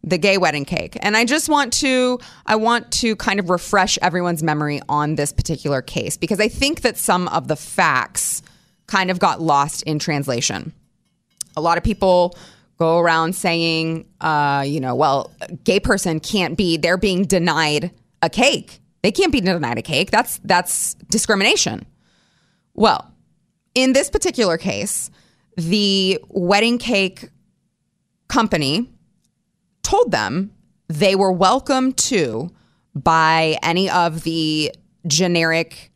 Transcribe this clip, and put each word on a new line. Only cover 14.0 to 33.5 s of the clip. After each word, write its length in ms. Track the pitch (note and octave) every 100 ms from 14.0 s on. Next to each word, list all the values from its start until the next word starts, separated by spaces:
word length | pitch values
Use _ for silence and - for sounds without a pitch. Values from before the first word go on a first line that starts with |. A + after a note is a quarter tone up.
| - _
uh, 420 | D#3+ D3+ C#3+ C#3 C#3
you 140 | D3+
know, 160 | C3 B2
"Well, 360 | D3+ C3+ - _
a 100 | -
gay 280 | F3+ - F#3+
person 400 | A3+ G3 F3+ D#3
can't 340 | - G#3+ F3 E3+
be, 200 | F#3 E3
they're 180 | E3 F#3
being 280 | G3+ F3+ F#3+
denied 680 | G3 E3+ D#3 D#3 D3 E3+ _ _ _
a 80 | E3
cake. 500 | G3 C4+ - - - _ _
They 100 | F#3+
can't 220 | F#3+ F#4
be 80 | C4
denied 360 | F#3 F3 B2+ A#2
a 40 |
cake. 300 | - D3 F#3+
That's, 280 | G#3+ A#3+ - -
that's 480 | F3+ F3+ - - - -
discrimination." 760 | - - G3+ G#3 G4+ - G#2+ - _ _ _ _ _ _ _ _
Well, 380 | - G#3+ A2+ - _ _ _ _ _ _ B3+
in 160 | C4
this 180 | C4 -
particular 480 | - F#4 - G#3 E3
case, 540 | F#3 G2+ G3 - - _ _ _ _ -
the 600 | E3 G#3+ G3+ G3 F#3+ F#3 -
wedding 480 | - F3 G3+ A#3 A#3+
cake 500 | A#3 G#3 F#3+ - - _ _ _ _ _ _ _ _ _ _
company 600 | - A3 E3+ C3+ D#3+ B3 _ _ _ _ _ _ _ _ _
told 280 | - G4+ F4
them 400 | C#3+ G#2 D3 G3 _ _ _ _
they 280 | D3+ G3 F#3+
were 160 | G3
welcome 640 | F3+ F#3+ B3+ C4+ C4 C4
to 560 | C4 - G#3+ C#3 A2 F3 _ _ _ _ -
buy 600 | D3 D#3+ D#3+ E3 D#3+